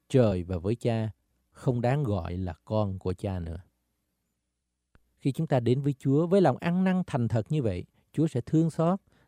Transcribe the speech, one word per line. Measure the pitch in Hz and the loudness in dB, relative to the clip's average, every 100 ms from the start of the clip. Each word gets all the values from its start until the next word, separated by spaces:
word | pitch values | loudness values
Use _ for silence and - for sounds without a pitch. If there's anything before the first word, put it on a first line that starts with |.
| _ | _
trời | 135 113 92 | 2 4 2
và | 85 92 | -4 -4
với | 92 | -4
Cha, | 117 123 113 110 - _ _ _ | -2 -2 -2 -4 -8 _ _ _
không | - - 120 | -6 -2 0
đáng | 120 143 | 0 0
gọi | 135 101 87 90 | 0 -2 -4 -6
là | 92 87 | -6 -8
con | - 110 104 92 | -4 -2 -2 -4
của | 92 | -6
Cha | 92 104 92 | -6 -6 -6
nữa." | 82 82 - _ _ _ _ _ _ _ _ _ _ _ _ _ _ _ | -8 -10 -16 _ _ _ _ _ _ _ _ _ _ _ _ _ _ _
Khi | 143 | -4
chúng | 131 160 | -2 0
ta | 135 | 0
đến | 120 127 | 2 0
với | 139 139 | 0 -2
Chúa | 139 139 170 | 0 2 4
với | 196 | 4
lòng | 165 127 | 4 2
ăn | 175 175 | 0 0
năn | 185 185 180 | 2 0 -2
thành | 135 117 | -2 0
thật | 117 - | 0 -2
như | 151 | -2
vậy, | 113 90 - _ _ | -2 -4 -8 _ _
Chúa | - 160 | -2 -2
sẽ | 127 | -2
thương | - 160 165 | 0 2 2
xót, | - 165 196 _ _ | 0 0 0 _ _